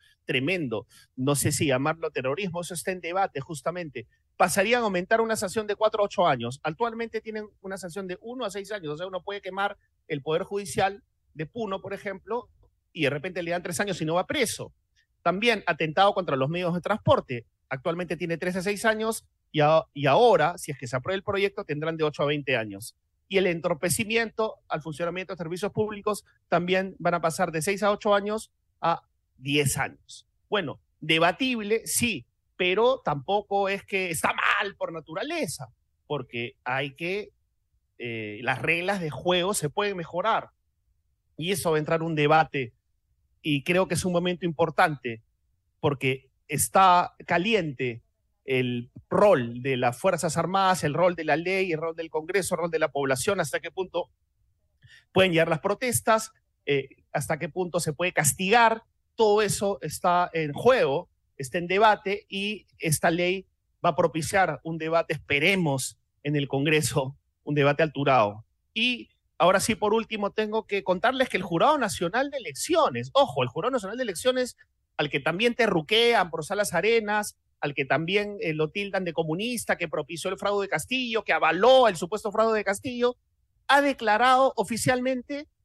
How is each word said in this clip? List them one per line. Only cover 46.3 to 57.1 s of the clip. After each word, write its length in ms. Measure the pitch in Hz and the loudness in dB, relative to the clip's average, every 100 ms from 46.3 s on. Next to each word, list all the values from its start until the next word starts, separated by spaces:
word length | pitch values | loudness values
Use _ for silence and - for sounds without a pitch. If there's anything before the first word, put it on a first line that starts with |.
| _ - | _ -8
está 680 | 147 - 190 190 175 - - - | -4 2 6 8 6 4 -6 -2
caliente 760 | 175 202 214 156 131 127 113 - _ _ _ - | 0 2 0 -2 -4 -6 -6 -14 _ _ _ -2
el 440 | 131 123 120 123 - - | 0 0 -4 -8 -18 -2
rol 520 | 190 202 151 117 120 | 4 6 6 2 -4
de 140 | 135 123 | -4 0
las 220 | 123 120 | 0 0
Fuerzas 380 | 190 170 170 165 | 0 0 -2 -2
Armadas, 480 | 170 190 190 185 | 0 2 2 2
el 100 | 151 | 0
rol 200 | 156 180 | 2 2
de 100 | 170 | 2
la 120 | 151 147 | 0 0
ley, 360 | 175 190 190 | 0 -2 0
el 80 | 151 | -2
rol 160 | 165 165 | -4 -6
del 140 | 165 | -6
Congreso, 440 | 160 160 196 170 | -6 -2 -2 0
el 60 | 170 | -2
rol 100 | 170 | -2
de 80 | 160 | 0
la 120 | 156 | 0
población, 500 | 143 135 127 - 190 | 0 0 0 0 -2
hasta 200 | 151 165 | -2 -6
qué 100 | 165 | -6
punto 400 | 190 185 170 - _ _ _ _ _ _ _ - - _ | -8 -6 -6 -6 _ _ _ _ _ _ _ -20 -20 _
pueden 200 | 190 190 | 2 4
llegar 160 | 160 165 | 4 2
las 120 | 160 | 0
protestas, 720 | 196 202 254 220 - 220 - _ _ _ - | 0 -2 -2 0 2 2 0 _ _ _ -2
eh, 220 | 139 131 - _ | -2 -2 -14 _